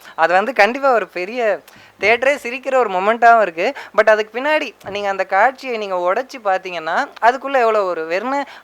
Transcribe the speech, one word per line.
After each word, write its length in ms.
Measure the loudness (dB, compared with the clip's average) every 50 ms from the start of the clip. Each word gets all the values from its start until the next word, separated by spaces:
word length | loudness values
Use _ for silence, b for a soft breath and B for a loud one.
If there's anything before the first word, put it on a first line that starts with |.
| B B B
அது 180 | B 0 2 2
வந்து 200 | 2 0 0 2
கண்டிப்பா 400 | 2 2 2 2 0 0 2 2
ஒரு 140 | 2 0
பெரிய 520 | -4 -8 -8 -8 -8 -6 -4 -2 -2 -2 -4 -6 B B B B B B -2
தியேட்டரே 380 | 0 2 2 2 2 0 0 -2 -4
சிரிக்கிற 320 | -10 -10 -10 -6 -2 0
ஒரு 140 | 0 0 0
மொமெண்ட்டாகவும் 520 | 0 0 0 0 2 4 6 6 6 6
இருக்கு. 320 | 4 0 -2 -4 -4 -4 -4 B B B B
But 120 | 2 4 4
அதுக்கு 300 | 4 2 2 -4 -6 -6
பின்னாடி 500 | -2 0 0 -2 -2 -6 -12 _ -14 -10
நீங்க 200 | -8 -6 -4 -4
அந்த 160 | -2 -4 -4
காட்சியை 520 | 0 2 2 2 2 0 -2 -8 -8 -6
நீங்க 360 | -6 -6 -6 -4 -2 -2 -2 -2
உடைச்சு 320 | -2 -4 -8 -10 -8 -4
பார்த்தீங்கன்னா, 600 | -2 -2 -2 -4 -8 -10 -8 -6 -4 -2 -4 -4 -6 -4 0
அதுக்குள்ள 380 | 0 2 2 0 -2 -2 0 0
எவ்வளோ 240 | 2 2 2 0 0
ஒரு 220 | -2 -4 -6 -6
வெறும் 400 | -4 -4 -4 -4 -4 -6 -6 -6 B B B